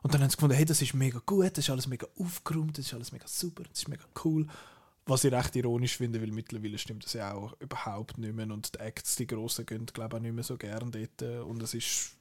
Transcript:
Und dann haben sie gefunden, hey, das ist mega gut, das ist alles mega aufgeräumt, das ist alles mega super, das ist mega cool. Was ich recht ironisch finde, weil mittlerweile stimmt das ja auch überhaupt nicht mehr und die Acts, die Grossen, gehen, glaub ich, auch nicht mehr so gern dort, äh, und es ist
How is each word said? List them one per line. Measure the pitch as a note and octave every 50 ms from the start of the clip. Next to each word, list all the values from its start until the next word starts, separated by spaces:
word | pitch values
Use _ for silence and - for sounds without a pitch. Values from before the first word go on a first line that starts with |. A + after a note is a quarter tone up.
Und | - C#3 -
dann | C#3+
haben | C#3 C3
sie | -
gefunden, | - D3 C#3+ B2+
hey, | C#3 D#3
das | D#3+ D#3 -
ist | C3 A#2+ -
mega | C3 C3+ C3 B2 A#2 -
gut, | - G3+ G3 F#3 F#3 -
das | D3+ C#3
ist | -
alles | C3+ C3 A#2+
mega | C3+ B2+ A#2+ - - _ -
aufgeräumt, | F#3+ F3 - - _ - D#3 D#3+ D#3 D#3 D3+
das | - C3
ist | - C3+
alles | A#2 A#2+ - -
mega | A#2+ -
super, | - - - - F3 - - -
das | - _ -
ist | -
mega | D3 D3 D3+ - - _ - -
cool. | E3 D#3 D#3 D#3 D3+ - - - - - - _ _ _ _ _
Was | - C3 B2+ -
ich | C#3
recht | B2 - - - -
ironisch | B2+ B2 A#2+ A#2+ A#2+ B2 A#2+ -
finde, | - B2+ A#2 A2+ A2+
weil | A2 G#2+
mittlerweile | G#2+ A2+ A2+ - A#2+ A2 G#2+ G#2+ G#2
stimmt | G#2 - - A2 G#2+ -
das | - -
ja | A#2 G#2 G2 G2+
auch | G2+ G2+ A2+ - _
überhaupt | - C3+ - - - A#2 G#2 G#2 A2 - -
nicht | - A2+ G#2+ G#2+
mehr | A2 A2 A2
und | G#2+ G#2+ G#2+ - -
die | -
Acts, | G#2+ A2 - - - - -
die | - B2
Grossen, | - B2 A2 A2+ A#2 - - A2+
gehen, | - A#2 A2 A#2
glaub | A2+ - - A2+ A2+
ich, | A#2
auch | A2+
nicht | A#2 A#2 A#2
mehr | A#2 A#2
so | - C3
gern | A#2+ - G2+ G#2+ A2+ A#2+ A#2+
dort, | A#2 G#2+ A2 A#2+ _ -
äh, | B2 A#2+ A#2+ A#2+
und | A#2 - A#2 A#2 A2+
es | A2+ -
ist | A#2 - - - - - - - _